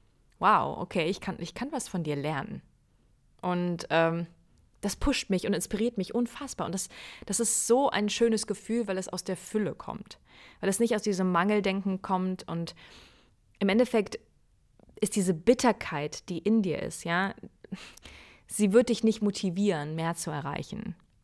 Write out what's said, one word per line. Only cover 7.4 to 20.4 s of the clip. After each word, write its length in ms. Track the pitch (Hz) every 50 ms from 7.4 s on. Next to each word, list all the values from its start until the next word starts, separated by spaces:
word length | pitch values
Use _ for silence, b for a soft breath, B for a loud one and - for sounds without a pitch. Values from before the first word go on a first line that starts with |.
ist 260 | 233 - - - -
so 240 | - 233 262 285 262
ein 180 | - 202 208 208
schönes 380 | - - 233 233 220 214 -
Gefühl, 400 | - 196 - - - 226 240 226
weil 120 | 196 190 190
es 100 | 185 -
aus 160 | - 180 -
der 120 | - 185
Fülle 380 | - - - - 214 208 147 -
kommt. 440 | - - - - - - - - - B B B B B B B B
Weil 100 | - 196
es 100 | 185 -
nicht 140 | 233 226 240
aus 80 | 214
diesem 280 | - 214 196 175 185 185
Mangeldenken 720 | 180 170 180 208 214 208 196 196 190 196 190 196 190 185
kommt. 460 | - - 190 185 185 185 185 - - -
Und 260 | 165 165 170 - B B B B B B B B B B B B B _ _ _ _ _
im 100 | 202 190
Endeffekt 500 | 196 226 254 240 - 220 196 - - - - _ _ _ _ _ _ _ _ _ _ _ - - - -
ist 160 | - - -
diese 180 | 214 185 185 180
Bitterkeit, 920 | 156 - 226 254 - - 247 202 - - - 165 143 147 151 - - - -
die 100 | 180 165
in 240 | - 202 220 226
dir 180 | 196 180 151 -
ist, 240 | - - - - -
ja, 300 | 175 170 180 196 190 - - - - - _ - - 190 B B B B B B B B B B B B B B
sie 260 | B - - 208 196
wird 160 | 190 240 247 -
dich 160 | 233 - -
nicht 180 | 220 214 -
motivieren, 720 | 208 208 202 - - 190 170 190 202 208 180 151 147 151 160
mehr 200 | 160 165 165 170
zu 160 | - - 165
erreichen. 640 | 151 147